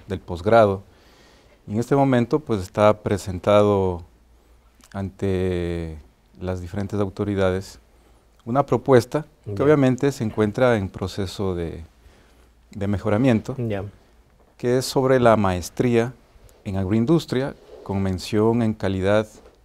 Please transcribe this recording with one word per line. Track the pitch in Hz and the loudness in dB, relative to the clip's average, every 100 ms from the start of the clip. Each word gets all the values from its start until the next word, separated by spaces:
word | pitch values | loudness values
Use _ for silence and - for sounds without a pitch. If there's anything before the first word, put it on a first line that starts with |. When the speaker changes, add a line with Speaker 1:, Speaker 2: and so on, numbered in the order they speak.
| - | -10
Speaker 1:
del | 95 | -10
posgrado. | - 87 95 117 107 98 - _ _ _ - _ _ _ - | -8 -6 2 4 4 2 -8 _ _ _ -20 _ _ _ -8
En | 104 | -6
este | 120 143 | 0 2
momento, | 135 123 117 151 | 2 2 0 -2
pues, | - 107 | -2 -6
está | 92 - 104 104 | -4 2 4 4
presentado | 110 101 - 90 - 104 104 101 95 87 87 _ _ _ _ _ _ _ - | -2 -4 -4 -4 4 4 4 2 -2 -6 -12 _ _ _ _ _ _ _ -14
ante | 98 95 - 98 92 92 90 87 85 82 78 - _ _ - | -10 -10 -6 -4 -2 -2 -2 -4 -6 -8 -12 -18 _ _ -12
las | 90 92 | -8 -8
diferentes | 87 101 98 101 | -8 -8 -6 -4
autoridades | 101 - 104 98 95 92 95 - _ _ _ _ _ _ | -4 -4 -4 0 0 -2 -8 -20 _ _ _ _ _ _
una | - 127 139 | -4 -2 0
propuesta | 123 - 127 - 151 151 _ - | -2 4 4 4 -6 -8 _ -12
que | |
Speaker 2:
Ya. | 101 | -2
Speaker 1:
obviamente | 139 151 131 120 143 | 2 4 2 2 -2
se | - | -2
encuentra | 110 104 107 101 127 113 | -6 0 -2 2 2 2
en | 95 | -2
proceso | - 95 - 92 - 98 87 | -6 -8 -6 -8 -6 -4 -4
de, | 85 80 82 _ - _ _ _ _ _ _ | -6 -10 -16 _ -20 _ _ _ _ _ _
de | 107 98 | -8 -4
mejoramiento, | 98 107 104 135 113 - 131 | -2 0 2 2 2 -2 -8
Speaker 2:
Ya. | 117 98 101 - _ _ _ _ _ _ | -6 -6 -10 -16 _ _ _ _ _ _
Speaker 1:
que | 123 127 | 0 0
es | 127 | 0
sobre | 143 131 131 | 0 2 4
la | 120 107 | 6 6
maestría | 98 90 85 - 127 117 120 - _ - - _ - | 4 0 -6 -2 2 2 0 -6 _ -20 -20 _ -8
en | 95 | -4
agroindustria | 92 110 120 165 - 123 139 - - - | 0 0 2 0 0 -4 -6 -10 -20 -20
con | - 98 | -6 -4
mención | 98 90 - 107 110 117 | -2 -4 -2 2 2 2
en | 110 | 0
calidad | 107 95 95 95 104 107 - - _ | -2 -4 -2 0 0 -2 -12 -20 _